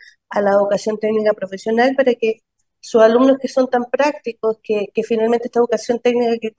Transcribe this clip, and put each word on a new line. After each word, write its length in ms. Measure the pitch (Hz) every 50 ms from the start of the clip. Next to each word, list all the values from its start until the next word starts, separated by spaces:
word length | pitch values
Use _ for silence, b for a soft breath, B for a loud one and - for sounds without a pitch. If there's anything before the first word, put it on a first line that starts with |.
| b b b b _ -
a 120 | - 202
la 100 | 202 196
educación 460 | 196 202 202 202 208 185 - 220 214 208
técnica 340 | 220 214 220 214 214 214 208
profesional 600 | - 190 190 190 190 - 220 226 233 247 269 269
para 160 | 269 254 247 240
que 240 | - 226 220 220 - _ _ _ _ _ _ _ _
sus 220 | - - - 226
alumnos 360 | 220 226 233 247 262 269 269 269
que 80 | - 262
son 200 | - 262 254 254
tan 140 | - 247 240 -
prácticos, 680 | - 254 277 294 294 - - 233 226 _ - 220 220 - _
que, 240 | - 214 208 196 - -
que 100 | 226 220
finalmente 440 | - 233 220 226 226 240 233 240
esta 120 | 247 - 240
educación 400 | 240 - 220 214 - - 233 226
técnica 380 | - 247 240 240 240 233 233 233
que 120 | 220 220 -